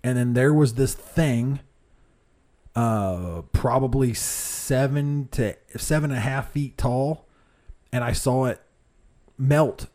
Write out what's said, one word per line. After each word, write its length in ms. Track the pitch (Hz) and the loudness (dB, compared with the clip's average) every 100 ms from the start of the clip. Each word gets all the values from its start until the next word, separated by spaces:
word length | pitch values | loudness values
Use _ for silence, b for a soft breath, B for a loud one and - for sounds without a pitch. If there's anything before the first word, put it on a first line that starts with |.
and 120 | 127 123 | 0 2
then 180 | 123 | 2
there 180 | 120 135 | 4 6
was 200 | 151 139 | 6 4
this 200 | 117 135 | 4 0
thing, 640 | - - - 156 120 127 139 - _ _ _ _ _ _ _ _ _ - 117 | -2 -4 0 2 2 0 -4 -8 _ _ _ _ _ _ _ _ _ -10 -2
uh, 640 | 117 110 98 90 90 85 78 | 0 0 -2 -4 -6 -8 -4
probably 600 | - 127 127 131 135 127 | -2 2 0 0 0 0
seven 1120 | 110 - - - - - 131 135 143 143 143 131 | -2 -6 -6 -8 -10 -2 0 2 0 0 -2 -4
to 240 | - 107 - _ - | -2 -2 -4 _ -10
seven 340 | - 156 147 | -2 0 0
and 80 | 127 | -2
a 40 | |
half 280 | 110 135 - | -2 -4 -4
feet 240 | 143 139 - | -4 -6 -2
tall, 500 | 127 127 139 160 _ b b b b b _ | -2 0 -2 -4 _ b b b b b _
and 120 | 127 | -4
I 80 | 120 | -2
saw 320 | - 127 131 131 | -2 0 2 0
it 140 | - _ _ _ _ _ _ _ - | -4 _ _ _ _ _ _ _ -2
melt. 480 | 135 147 143 - - | 2 4 2 -2 -16